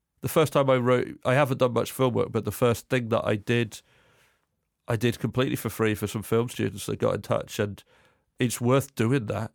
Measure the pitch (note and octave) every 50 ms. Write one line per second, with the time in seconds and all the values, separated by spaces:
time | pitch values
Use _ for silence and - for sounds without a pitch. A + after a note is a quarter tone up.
0 | _ _ _ _ - B2+ - E3+ D#3 - - D3 C#3 C3+ C3 B2+ A#2+ B2+ B2+ B2
1 | - - - - - - B2+ C#3 D3 B2 B2+ A#2 C3 B2 A2+ A#2 G#2+ - - -
2 | C3 B2+ A2 A2+ A#2 - A2 A2 G2 G#2+ - - B2+ A#2+ A2+ - - - C3 B2+
3 | A#2+ A2 A2+ A2 - - A2 G#2 - - A#2+ A#2+ A#2 G#2 - - _ _ _ _
4 | _ _ _ _ _ _ _ _ _ _ _ _ _ _ _ _ _ - A#2+ G#2+
5 | A#2 A#2+ A2+ - - A2+ - B2 C3+ C#3 B2 - - A2 - - A2+ G#2+ G#2+ G2+
6 | G#2+ G2+ - A2 G2 - A2 A2+ A#2+ B2 - - A2 G#2+ G2+ G2+ - - G#2+ G#2
7 | A2 G#2+ F#2+ G#2 - - A#2 - - - - - G#2 G#2 F#2+ - - _ _ _
8 | _ _ _ _ _ _ _ - B2+ A#2 - - A#2+ B2 C3 C#3 C3+ - _ -
9 | A2 A2+ C#3 C#3 G#2 - G#2 G2+ A2 -